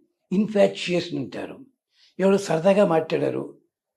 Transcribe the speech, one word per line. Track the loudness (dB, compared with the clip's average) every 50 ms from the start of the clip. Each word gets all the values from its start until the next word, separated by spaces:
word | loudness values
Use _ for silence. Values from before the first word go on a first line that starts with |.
| _ _ _ _ _ _
ఇన్ఫాచ్యుయేషన్ | -2 -2 -2 0 2 2 2 2 2 -4 -6 -4 -2 -4 -4 -4 -6 -8
అంటారు. | -8 -8 -10 -12 -12 -12 -14 -16 -20 _ _ _ _ _ _ _ _ _ _ 0
ఎవరు | 2 2 2 2
సరదాగా | 2 0 -2 0 2 2 4 4 4 4
మాట్లాడారు, | 4 0 0 0 -2 -2 -2 -2 -2 -4 -8 -8 -12 _ _ _ _ _ _ _ _